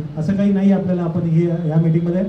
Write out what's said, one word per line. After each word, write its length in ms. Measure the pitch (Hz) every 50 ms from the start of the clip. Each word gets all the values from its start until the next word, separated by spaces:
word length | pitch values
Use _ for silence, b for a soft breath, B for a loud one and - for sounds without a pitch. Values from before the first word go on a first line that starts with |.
| - - - 156
असं 180 | 156 196 196
काही 180 | 196 202 202 196
नाही 180 | 196 196 196
आपल्याला, 300 | 190 185 180 180 180 175
आपण 200 | 175 165 160 175
हे 240 | 170 165 160 165 175
या 320 | 170 170 165 170 151 151 165
मीटिंगमध्ये 420 | 170 165 160 170 170 175 170 185 208